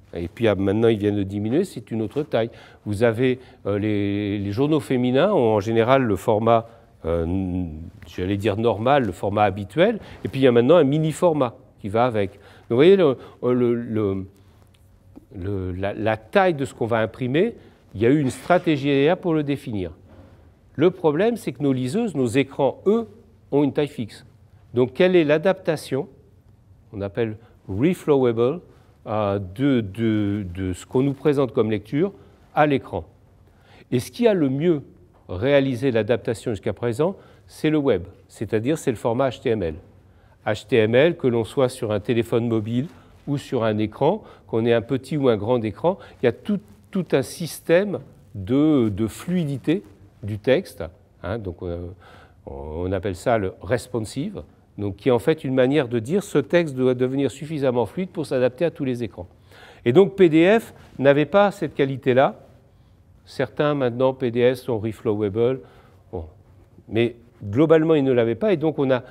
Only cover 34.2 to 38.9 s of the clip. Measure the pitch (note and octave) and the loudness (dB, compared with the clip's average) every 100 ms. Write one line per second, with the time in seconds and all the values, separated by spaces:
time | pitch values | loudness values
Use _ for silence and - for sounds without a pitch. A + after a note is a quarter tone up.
34.2 | A#3 G3 C#3 C#3 F3 D3 - - _ _ | 2 2 0 0 0 -2 -6 -20 _ _
35.2 | - F#2 B2+ C#3+ C#3 A#2 C3+ A2+ G#2+ A#2 | -12 -4 2 4 2 0 0 0 0 0
36.2 | A#2+ A2+ B2+ G2+ A2 G2+ A#2+ A2+ E3+ G3 | -2 -6 -4 -4 -6 -4 -4 0 -2 -4
37.2 | - - _ - D#3 D#3 C#3 F#2+ F2+ - | -14 -20 _ -4 -2 0 2 0 -2 -18
38.2 | _ - G#2 A2 A#2+ D#3+ C#3+ | _ -12 -4 -2 -2 -2 -2